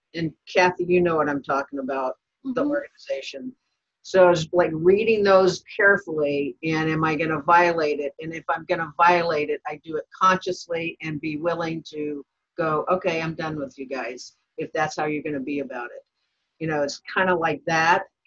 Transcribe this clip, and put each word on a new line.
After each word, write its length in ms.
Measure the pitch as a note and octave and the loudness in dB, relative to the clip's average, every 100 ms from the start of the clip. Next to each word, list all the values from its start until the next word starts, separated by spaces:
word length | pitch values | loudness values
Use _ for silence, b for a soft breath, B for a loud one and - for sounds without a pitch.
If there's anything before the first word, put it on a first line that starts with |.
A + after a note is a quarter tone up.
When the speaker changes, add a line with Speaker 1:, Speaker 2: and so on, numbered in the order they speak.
| _ | _
Speaker 1:
And 180 | E3 D#3+ - - | -6 -6 -6 -4
Kathy, 320 | G3+ F3+ F3+ | 2 2 2
you 160 | F3 F3+ | 2 4
know 160 | F3 D#3+ | 4 2
what 120 | D3 | 0
I'm 140 | C#3+ | -2
talking 380 | C3 C#3 C#3 C#3 | -2 -4 -4 -6
about, 340 | C3 C#3 - - _ _ | -6 -4 -4 -8 _ _
the 60 | C4+ B3 | -6 -2
Speaker 2:
Mm-hmm. 80 | D4 | -2
Speaker 1:
organization. 840 | C#4+ - _ - C#4 C4+ C#4 B3+ - _ _ _ _ | -2 -6 _ -10 -8 -8 -12 -14 -16 _ _ _ _
So 240 | - F#3+ F3+ | 0 6 6
I 40 | |
was, 160 | E3 D#3+ | 6 2
like, 180 | F3 E3+ | 0 0
reading 480 | D#3+ E3+ G3 A3+ G#3+ | 2 4 4 4 2
those 400 | G3+ F#3+ F#3+ F3+ - | 6 6 6 2 -4
carefully, 840 | - G3+ G3 - D#3 C#3+ C#3+ C#3+ - | 2 4 4 0 -2 -2 0 -4 -6
and 280 | D#3+ D#3+ D#3+ | -4 -2 0
am 140 | D#3 | 0
I 100 | D#3+ D3+ | 0 0
gonna 240 | D#3+ D#3 | -2 -2
violate 600 | D3 F3 F3 E3 D3+ C#3+ | 4 4 4 2 0 0
it? 120 | C#3+ - | -4 -8
And 140 | D#3+ | -12
if 100 | E3 D#3 | -8 -6
I'm 160 | E3 D#3+ | -4 -2
gonna 260 | E3+ D#3 D3 | -4 -4 2
violate 500 | F3 F3 E3+ D3+ D3 | 4 4 2 0 -2
it, 140 | D3 - | -4 -8
I 140 | D3+ | -12
do 140 | D#3+ D#3 | -8 -8
it 80 | - | -8
consciously 840 | - F#3 F#3 F#3 F3 - E3 E3+ - | 0 2 2 0 -8 -6 -6 -6 -8
and 160 | D#3+ D3+ | -8 -8
be 160 | D#3+ D3 | -8 -6
willing 440 | E3+ E3+ E3 E3 D3+ | -4 -4 -4 -8 -10
to 340 | D3+ D3+ D3 - _ _ - | -10 -8 -8 -14 _ _ -6
go, 260 | E3 D3+ - | -2 -2 -2
"Okay, 320 | F#3 F#3+ E3 | -2 -2 -2
I'm 120 | D#3+ | -4
done 220 | D#3+ D#3+ D#3 | -6 -8 -8
with 200 | C3+ - | -10 -10
you 80 | C3 | -10
guys," 500 | C3 B2 B2 - _ _ - | -8 -8 -12 -16 _ _ -12
if 120 | D#3+ | -8
that's 220 | D#3+ D3+ - | -4 -4 -2
how 100 | D3+ | -4
you're 160 | D3+ | -4
gonna 180 | D#3 D3 | -6 -6
be 200 | C3 C#3+ | -6 -6
about 260 | B2+ B2+ B2 | -6 -10 -12
it. 180 | - - _ _ _ _ - | -14 -20 _ _ _ _ -10
You 80 | D#3+ | -4
know, 140 | D3+ | -2
it's 180 | C#3+ - - | -2 -6 -6
kinda 200 | G3+ F#3 | 0 2
like 300 | F3 D#3+ C#3+ | 2 0 -2
that. 400 | - D#3+ E3 F#3+ - _ | -2 0 4 2 0 _